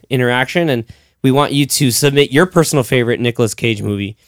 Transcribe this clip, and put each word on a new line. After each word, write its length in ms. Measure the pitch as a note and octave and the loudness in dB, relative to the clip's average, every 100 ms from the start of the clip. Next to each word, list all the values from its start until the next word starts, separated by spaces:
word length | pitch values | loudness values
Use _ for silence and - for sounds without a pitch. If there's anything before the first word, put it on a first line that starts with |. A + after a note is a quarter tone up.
| - | -6
interaction. 580 | B2+ B2 B2 C3 F3+ E3 | -2 0 0 0 -2 -2
And 160 | A#2+ A2+ - _ - | -2 -6 -18 _ -4
we 80 | C3+ | 0
want 200 | C3+ C#3+ | 2 0
you 140 | C#3+ C#3 | 0 0
to 240 | - C3+ | 0 0
submit 400 | A2 C#3+ C#3+ C#3+ | 2 0 2 2
your 160 | C3+ F#3 | 2 2
personal 380 | F3 D3+ D3 | 2 2 0
favorite 340 | A#2+ C3 A#2 A#2+ | 0 0 0 -2
Nicolas 320 | A#2+ A#2 A2+ | -2 0 -2
Cage 280 | - A#2 G#2+ | -2 -4 -2
movie. 340 | G#2+ G2+ G2 - | -4 -6 -6 -10